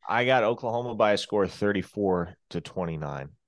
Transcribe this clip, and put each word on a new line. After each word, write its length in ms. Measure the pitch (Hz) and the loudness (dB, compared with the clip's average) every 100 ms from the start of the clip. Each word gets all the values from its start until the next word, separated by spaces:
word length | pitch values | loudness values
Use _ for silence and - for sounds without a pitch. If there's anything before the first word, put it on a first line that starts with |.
| - | -2
I 180 | 110 | 0
got 180 | 123 131 | 4 4
Oklahoma 500 | 107 120 123 117 123 107 | 4 0 -2 -4 -2 2
by 160 | 107 | 4
a 60 | 101 | 4
score 280 | - 104 95 | 0 0 0
thirty-four 880 | - 104 101 95 - 101 90 85 - _ | 0 0 0 -4 -2 0 0 -2 -10 _
to 100 | 87 | -10
twenty-nine. 680 | - - 85 80 76 69 71 - | -8 -6 -6 -6 -8 -8 -12 -18